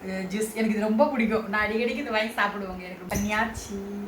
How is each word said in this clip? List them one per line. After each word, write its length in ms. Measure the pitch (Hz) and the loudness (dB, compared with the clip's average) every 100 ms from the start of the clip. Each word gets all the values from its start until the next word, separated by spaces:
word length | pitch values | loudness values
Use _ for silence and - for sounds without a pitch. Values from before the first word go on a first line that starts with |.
| 190 | -6
அஹ், 200 | 190 185 | -4 -2
ஜூஸ். 200 | 202 220 - | -2 -2 2
எனக்கு 180 | 220 208 | 2 4
இது 120 | 214 | 2
ரொம்ப 180 | 220 294 | 6 6
பிடிக்கும். 340 | 262 220 220 208 | 4 2 2 0
நான் 140 | 214 214 | 0 0
அடிக்கடிக்கு 380 | 220 247 262 285 | 2 0 -2 -2
இது 100 | 214 | 0
வாங்கி 160 | 220 226 | 0 0
சாப்பிடுவேங்க. 460 | 202 202 196 185 180 | 0 0 -6 -8 -10
எனக்கு 160 | 185 | -10
ரொம்ப 120 | 185 202 | -4 0
பண்ணியாச்சு. 640 | 208 214 226 - - 202 202 202 | 2 2 0 -2 -6 -6 -6 -8